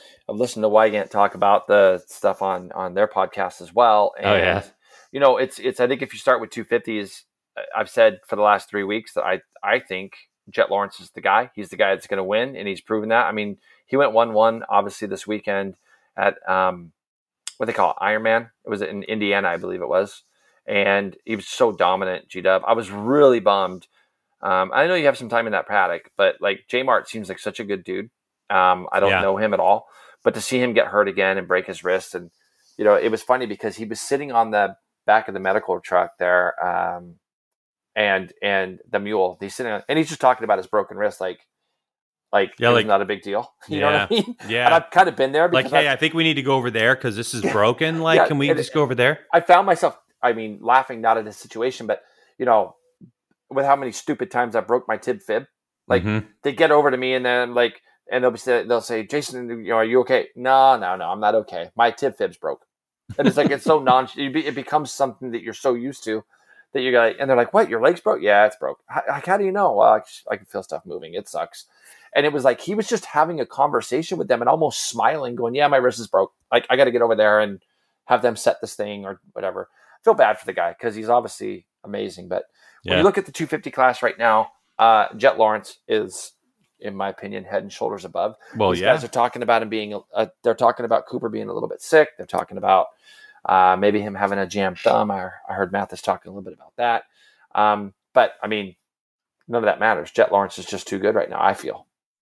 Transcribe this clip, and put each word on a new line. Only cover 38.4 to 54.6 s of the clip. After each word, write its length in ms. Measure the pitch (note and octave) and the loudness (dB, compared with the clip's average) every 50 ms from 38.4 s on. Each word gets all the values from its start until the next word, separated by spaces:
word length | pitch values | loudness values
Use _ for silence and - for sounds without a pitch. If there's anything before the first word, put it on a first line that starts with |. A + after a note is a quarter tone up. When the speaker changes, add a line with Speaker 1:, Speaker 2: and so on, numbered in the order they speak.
| - | -4
Speaker 1:
and 360 | G2+ G2+ G2 F#2+ F#2+ F#2 F2+ - - | -2 0 0 -2 -4 -8 -14 -14 -6
the 120 | - G2+ | -6 -6
mule, 380 | G2+ G#2 G#2+ G2+ F#2+ F2+ F2+ - | -4 -2 -2 0 -2 -2 -2 -8
he's 140 | G2+ G2 - | -14 -12 -10
sitting 160 | - B2+ A#2 | -8 -6 -6
on, 120 | G#2+ G2 - - | -6 -6 -4 -2
and 80 | C#3+ D#3+ | -2 -2
he's 120 | D#3 D3+ | -2 -2
just 120 | D#3+ - | -4 0
talking 220 | - B2+ B2 - A2+ | 2 2 2 2 0
about 160 | G#2 G2+ F#2+ | -2 0 -2
his 80 | F#2 - | -2 -2
broken 280 | - G#2 G2 - G#2 G2+ | -2 -2 -2 -2 -6 -4
wrist, 220 | G#2 G2+ - - | -4 -4 -4 -4
like, 200 | F#2 F#2 F2 _ _ _ _ _ _ _ _ _ _ _ _ _ _ _ _ _ _ - | -10 -10 -10 _ _ _ _ _ _ _ _ _ _ _ _ _ _ _ _ _ _ -2
like, 220 | - G#2 G2 F2+ - - | 0 0 0 0 -4 0
Speaker 2:
Yeah, 80 | A#2 A#2 | 2 4
Speaker 1:
it 60 | A#2+ | 4
was 60 | A#2 | 4
Speaker 2:
like, 40 | G#2+ | 4
Speaker 1:
not 160 | A2 G2+ G2 | 4 2 2
a 40 | G2+ | 2
big 180 | F#2 G2+ F#2+ - | 0 -6 -8 -6
deal. 280 | G2+ G2 G#2+ B2 - _ _ | -6 -6 -6 -6 -8 _ _
<laughs> 80 | - - | -14 -8
You 120 | D#3 - | -6 -2
know 80 | - D3 | 0 0
what 80 | - | 2
I 120 | - - - | 0 0 0
Speaker 2:
yeah, 100 | A3+ A3+ | 0 -2
Speaker 1:
mean? 140 | - B3 A#3+ _ - G#2 | -2 -2 -6 _ -8 -4
Speaker 2:
yeah. 180 | A2+ A#2 B2 | -2 2 4
Speaker 1:
And 80 | - E3 | 4 4
I've 160 | E3 D#3+ - | 4 2 2
kinda 200 | - F3 F#3+ F3 A#2+ | 4 4 4 4 4
been 180 | - C3 C3 | 0 -2 0
there 180 | C#3 D3+ E3+ F3 | 2 2 2 4
Speaker 2:
Like, 160 | F3 C3 B2+ | 2 2 0
Speaker 1:
because 60 | B2 | 2
Speaker 2:
"Hey, 160 | C#3+ - D3+ C#3+ | 2 2 2 2
Speaker 1:
I've 100 | C3+ B2 | 0 0
Speaker 2:
I 20 | |
think 140 | D#3 D#3+ D#3+ | -2 -2 0
we 100 | E3 E3 | 0 0
need 120 | D#3+ D3+ | 0 0
to 80 | C#3 B2 | 0 0
go 100 | C3+ C3+ | 0 0
over 160 | C3+ A#2 B2 | 0 0 -2
there 260 | A2 A2+ A2 A#2+ C3 | -2 0 2 2 2
'cause 200 | C3 - B2 G2+ | 2 0 -6 -6
this 180 | G#2+ A#2 - - | -6 -8 -8 -6
is 100 | A#2 G#2 | -4 -4
Speaker 1:
<laughs> 0 | |
Yeah. 80 | - - | -2 0
Speaker 2:
broken. 480 | G#2 G#2 A2+ A#2+ A2+ D#3 D#3+ E3 E3 | 2 2 2 2 0 -2 -2 -2 -2
Like, 160 | D#3+ E3 E3 E3 | 0 2 4 4
Speaker 1:
Yeah, 100 | - D#3 | 4 2
Speaker 2:
can 100 | D3+ C#3 | 2 0
we 120 | C#3 C#3+ | 0 0
Speaker 1:
and 80 | D#3+ D3 | 0 0
Speaker 2:
just 120 | C3+ - | -2 -4
Speaker 1:
it, 40 | - | -2
Speaker 2:
go 80 | D#3 D3 | -2 0
over 100 | B2+ B2+ | 0 2
there?" 280 | A#2 B2 C3+ D#3 - - - - | 2 2 2 2 0 -6 0 0
Speaker 1:
I 60 | E3+ | 0
found 260 | E3 - F3 F3+ G3 | 6 6 6 6 6
myself, 320 | G3 E3+ - F#3 D3 - - _ _ _ - | 4 2 2 2 -2 -2 -2 _ _ _ -2
I 120 | - B2 A2+ | 0 0 0
mean, 260 | A2+ A2 G#2+ G#2 - | 0 -4 -10 -12 -8
laughing 400 | - A2+ B2 C3 C3 - B2+ A2+ | 0 2 4 4 2 0 -8 -2
not 160 | A2+ A2+ A2+ A2+ | 0 2 2 2
at 80 | G#2 | 0
his 120 | G#2+ G2+ - | -8 -14 -18
situation, 500 | - - - A2 A#2 C3+ C3 - A#2+ G#2+ | -20 -14 -6 -4 -4 -4 -4 -4 -4 -4
but, 160 | G#2 - _ _ _ _ _ _ _ - | -4 -4 _ _ _ _ _ _ _ -4
you 80 | C3 | 2
know, 300 | B2 A#2 G#2+ F#2+ F#2 - _ _ _ _ _ - B2+ _ _ _ _ _ _ _ - | 4 4 4 2 0 -6 _ _ _ _ _ -20 -20 _ _ _ _ _ _ _ -6
with 160 | C#3 C3+ C#3 | -4 -2 2
how 100 | C#3 C#3 | 2 2
many 160 | C#3 C3+ B2 | 2 2 -8
stupid 380 | G#2+ - - - C#3+ - B2 - | -10 -10 -6 -6 -4 -4 -4 -4
times 260 | - B2 B2 A#2 G#2+ | 0 -2 -2 0 0
I 60 | A2+ | -2